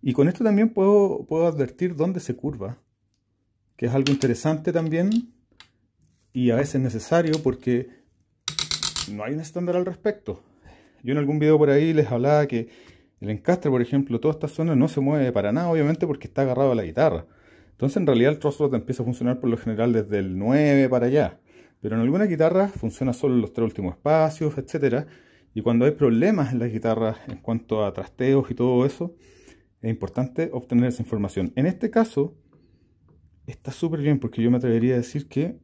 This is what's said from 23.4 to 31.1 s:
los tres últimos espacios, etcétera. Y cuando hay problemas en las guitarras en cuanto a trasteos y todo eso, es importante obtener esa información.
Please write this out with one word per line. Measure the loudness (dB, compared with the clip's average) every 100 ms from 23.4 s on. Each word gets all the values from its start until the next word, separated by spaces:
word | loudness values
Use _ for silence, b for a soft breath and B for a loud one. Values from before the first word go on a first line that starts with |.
los | 0
tres | -2 -4
últimos | -2 -8
espacios, | -4 0 2 2 0 -4 -4
etcétera. | -8 -2 0 0 -4 b b b b
Y | -4
cuando | 0 4 2
hay |
problemas | 4 2 4 2 2 0
en | -2
las | -2
guitarras | -2 -2 0 -2 -4 -12
en | -12
cuanto | -4 -6 -2 -2 -2
a |
trasteos | -4 -12 -2 2 2 0
y | -2
todo | 2 2 2
eso, | -2 -10 -10 b b b b b _
es | -6
importante | -6 -6 -4 -4 -4 -4
obtener | -6 -2 0 0
esa | -2
información. | -6